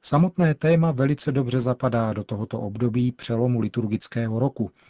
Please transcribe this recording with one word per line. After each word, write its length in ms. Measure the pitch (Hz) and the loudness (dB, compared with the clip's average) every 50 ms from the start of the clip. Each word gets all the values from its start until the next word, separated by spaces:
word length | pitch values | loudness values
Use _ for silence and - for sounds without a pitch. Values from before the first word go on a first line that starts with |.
Samotné 520 | - - 147 147 175 185 - - 175 160 151 | -4 0 4 4 4 4 4 2 2 2 2
téma 360 | - - 160 170 165 165 165 | 2 2 2 4 4 4 2
velice 420 | 147 123 135 139 147 - - 156 | 2 2 0 0 0 -2 -2 -2
dobře 280 | 127 135 135 120 120 131 | 0 0 0 0 0 0
zapadá 520 | 123 127 123 - - 127 113 117 113 110 | 0 0 -2 0 -2 0 0 0 0 0
do 120 | 107 104 101 | -2 -4 -6
tohoto 360 | - - 104 104 - - 110 | -6 -6 -6 -6 -6 -6 -6
období 520 | 110 101 101 110 120 120 110 123 123 123 | -6 -6 -4 -2 -2 0 2 2 0 0
přelomu 480 | 123 - - - 117 113 123 123 123 117 | -2 -4 -6 -4 -2 0 2 2 2 0
liturgického 800 | 110 104 - 120 113 104 107 113 - - - 120 117 113 110 113 | 0 -2 -2 -4 -2 -2 -4 -4 -6 -6 -6 -4 -4 -2 -2 0
roku, 320 | 127 139 - - 113 95 _ _ _ | -2 -2 -2 -4 -6 -6 _ _ _